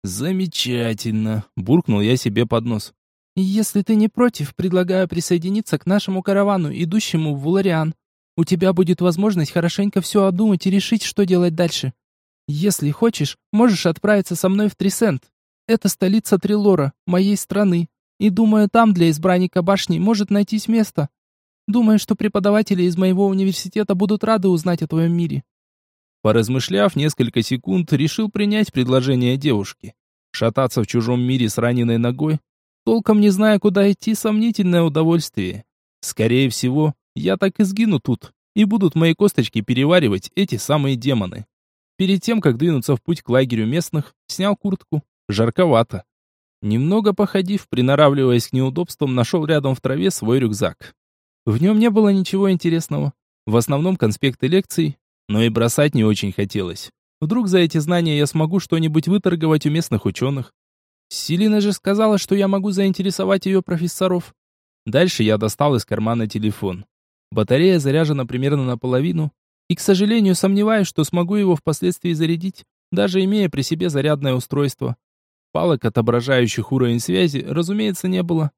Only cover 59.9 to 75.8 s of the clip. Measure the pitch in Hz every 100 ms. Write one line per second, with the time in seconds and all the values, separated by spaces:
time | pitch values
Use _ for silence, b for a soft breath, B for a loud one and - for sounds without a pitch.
59.9 | 110 101 90 127 139 120 _ _ _ _
60.9 | _ _ - - 170 214 214 208 190 -
61.9 | 202 220 208 - 196 196 196 196 190 196
62.9 | 185 196 180 190 196 190 190 - 175 170
63.9 | - 185 180 - _ _ _ _ _ -
64.9 | 120 180 - 107 107 110 - 147 127 -
65.9 | 107 107 117 113 107 107 104 98 90 104
66.9 | _ _ _ _ 110 107 127 180 180 139
67.9 | 147 160 143 123 123 135 147 127 123 127
68.9 | 127 156 170 151 _ _ _ _ 175 -
69.9 | 190 202 226 196 180 196 196 214 220 185
70.9 | - 151 175 175 208 196 165 - 151 180
71.9 | 180 175 160 160 170 185 - - _ _
72.9 | 175 202 185 190 214 190 139 135 160 180
73.9 | 143 143 147 139 127 - 143 143 - 131
74.9 | 127 _ _ _ _ _ - 175 147